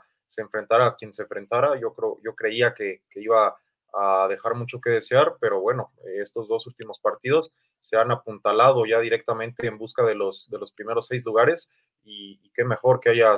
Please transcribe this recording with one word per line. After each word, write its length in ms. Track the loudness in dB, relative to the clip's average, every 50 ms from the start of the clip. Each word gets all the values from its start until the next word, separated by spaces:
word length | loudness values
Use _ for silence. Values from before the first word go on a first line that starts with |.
| _ _ _ _ _ _
se 120 | -12 -12
enfrentara 460 | -12 -8 -8 -8 -2 2 4 4 4
a 80 | 4 0
quien 180 | -4 -14 -16 -12
se 100 | -12 -10
enfrentara. 580 | -10 -10 -10 -8 -4 -2 0 2 0 0 -2
Yo 120 | -4 -8 -6
creo, 280 | -4 -4 -4 -4 -6 -10
yo 140 | -12 -10
creía 360 | -6 -6 -4 0 0 0 0 0
que, 300 | -2 -8 -8 -8 -10 _ _
que 100 | -16 -8
iba 360 | -2 2 4 4 4 2 0 -4 _ _ _ _ _ _ -6
a 360 | -2 0 2 2 2 2 0
dejar 240 | -2 -4 -6 -6 -6
mucho 260 | -6 -8 -10 -10 -8
que 100 | -4 -2
desear, 440 | -2 -2 -2 0 2 2 2 2 0 -2
pero 200 | -2 -2 -2 0
bueno, 300 | 0 -2 -2 -2 -4 -10 _ _ -14
eh, 140 | -10 -8 -8 -8
estos 240 | -8 -8 -10 -6
dos 200 | -4 -4 -4 -6 -8
últimos 320 | -20 -20 -18 -18 -10 -4
partidos 520 | -4 -4 -4 -4 -4 -2 0 0 -2 -4 _ _ _ _ _ _
se 160 | -8 -2 2
han 160 | 2 2 2 0
apuntalado 760 | -4 -4 -10 -10 -6 -2 0 2 4 6 6 6 4 2
ya 140 | 2 2 0
directamente 640 | 0 0 -2 -2 -2 -4 -6 -4 -6 -10 -8 -8 -8
en 120 | -8 -8 -8
busca 260 | -12 -10 -2 0 0
de 100 | 0 2
los, 340 | 0 -2 -4 -6 -8 -14 -14
de 100 | -12 -12
los 120 | -12 -12
primeros 380 | _ -14 -8 -6 -4 -4 -4 -4
seis 160 | -6 -6 -4
lugares, 440 | 0 2 4 4 4 2 0 -4 _ _ _ _ _ _ _ _
y, 340 | _ -20 -20 -20 -20 -20 _ _
y 80 | _ _
qué 100 | -4 -4
mejor 360 | -2 -2 0 2 2 2 2
que 100 | 4 2
haya 240 | 4 6 6 4 4